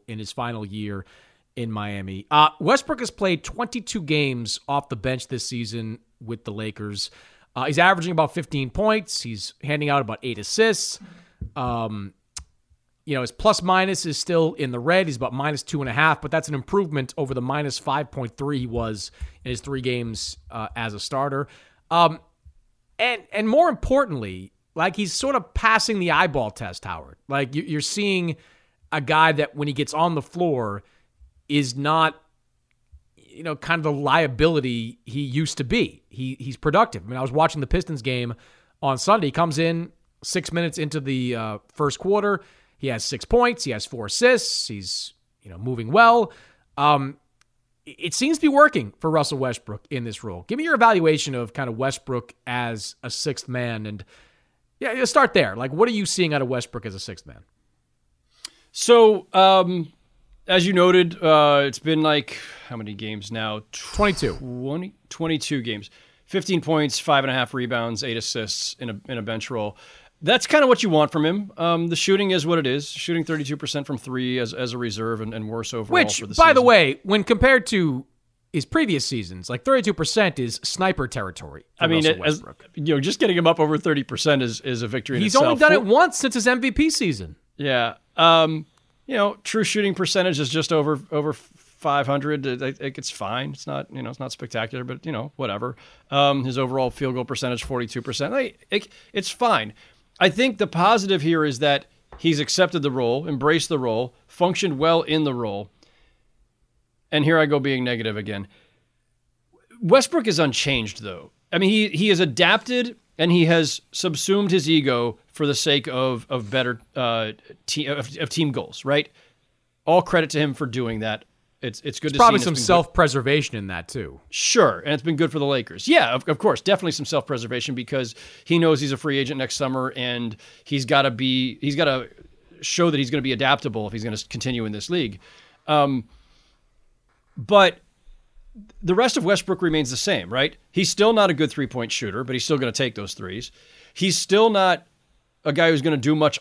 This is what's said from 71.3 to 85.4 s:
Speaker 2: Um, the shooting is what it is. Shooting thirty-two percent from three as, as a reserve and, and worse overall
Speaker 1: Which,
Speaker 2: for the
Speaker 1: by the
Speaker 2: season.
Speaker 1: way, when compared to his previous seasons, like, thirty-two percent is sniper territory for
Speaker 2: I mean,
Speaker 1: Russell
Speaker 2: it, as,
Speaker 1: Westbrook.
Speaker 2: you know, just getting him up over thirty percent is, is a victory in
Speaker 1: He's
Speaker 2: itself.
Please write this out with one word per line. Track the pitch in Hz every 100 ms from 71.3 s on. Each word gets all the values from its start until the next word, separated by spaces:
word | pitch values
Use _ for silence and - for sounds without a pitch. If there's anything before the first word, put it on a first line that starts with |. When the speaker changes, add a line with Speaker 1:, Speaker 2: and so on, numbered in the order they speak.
| 202 196 -
Speaker 2:
Um, | 165 170 170
the | 165
shooting | - 190 196
is | 185 151
what | 170
it | 135
is. | 139 139
Shooting | - - 170
thirty-two | 160 156 139 147
percent | 135 147 139
from | 131
three | 131 127 127 127
as, | 113
as | 98 123
a | 123
reserve | 120 104 113 110
and, | 110
and | 110 107
worse | 117 110
overall | 120 104
Speaker 1:
Which, | 359 - -
Speaker 2:
for | 110
the | -
Speaker 1:
by | 330
the | 269
Speaker 2:
season. | 247
Speaker 1:
way, | 214 143 143
when | 190 208
compared | 196 226 254 262 -
to | 202 160 127 - _ _ _ _
his | 160
previous | - 320 254 147 -
seasons, | 120 90 90 90
like, | 120 262
thirty-two | 262 208
percent | 190 156 220 190 143
is | 120 -
sniper | - - 190 180 127
territory | 117 95 - 73 71 - _
for |
Speaker 2:
I | 165
mean, | 165 156
Speaker 1:
Russell |
Speaker 2:
it, | 165 151
as, | 151
Speaker 1:
Westbrook. | - - - -
Speaker 2:
you | 147 143
know, |
just | 147 -
getting | 220 175
him | 165
up | 165
over | 151 151
thirty | 170 143
percent | 127 127 156 139
is, | 120 107
is | - 120
a | 117
victory | 123 120 127
in |
Speaker 1:
He's | 214
Speaker 2:
itself. | 262